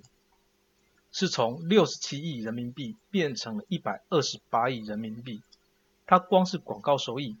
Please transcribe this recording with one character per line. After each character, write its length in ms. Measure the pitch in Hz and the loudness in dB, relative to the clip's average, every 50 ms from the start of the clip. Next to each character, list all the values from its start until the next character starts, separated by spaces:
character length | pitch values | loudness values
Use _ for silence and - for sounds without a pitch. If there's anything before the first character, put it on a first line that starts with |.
| - _ _ _ _ _ _ _ _ _ _ _ _ _ _ _ _ _ _ _ _ _ - | -16 _ _ _ _ _ _ _ _ _ _ _ _ _ _ _ _ _ _ _ _ _ -4
是 160 | - 196 180 | -2 -2 0
从 400 | - - 120 113 123 160 165 165 | 2 2 0 0 0 -4 -2 4
六 180 | 202 214 170 | 6 6 6
十 120 | - - - | 6 2 -4
七 200 | - - 143 139 | -8 -6 -6 -6
亿 220 | 151 170 151 120 | -6 -6 -6 -6
人 140 | 107 113 110 | -6 -6 -6
民 180 | 123 120 120 123 | -6 -6 -8 -8
币 240 | 156 139 117 214 - _ _ | -8 -10 -10 -10 -12 _ _
变 240 | - 196 170 147 123 | 0 0 0 0 -2
成 240 | - - 120 110 104 | -4 -6 -6 -6 -6
了 60 | - - | -6 -4
一 100 | 180 156 | -6 -4
百 240 | - 110 98 - - _ | -2 -4 -6 -6 -4 _
二 140 | 185 156 123 | 0 2 2
十 180 | - - 113 - _ | 0 -4 -8 -8 _
八 200 | - 113 117 127 | 0 0 2 2
亿 80 | 135 117 | 0 -2
人 200 | 110 107 104 104 | -6 -6 -6 -6
民 240 | 113 110 107 120 120 | -6 -6 -8 -10 -10
币， 200 | 127 113 107 - _ _ _ _ _ _ _ _ _ _ _ _ | -12 -12 -12 -14 _ _ _ _ _ _ _ _ _ _ _ _
它 120 | - 185 185 | 4 4 4
光 280 | 180 - 202 185 185 | 6 6 4 4 4
是 100 | 185 - 165 | 4 0 -6
广 220 | - - 107 104 | -6 -8 -10 -4
告 160 | - - 143 | 0 2 2
收 240 | 135 - - 117 131 | 2 2 -2 -4 -6
益 160 | 147 123 107 - | -6 -6 -8 -12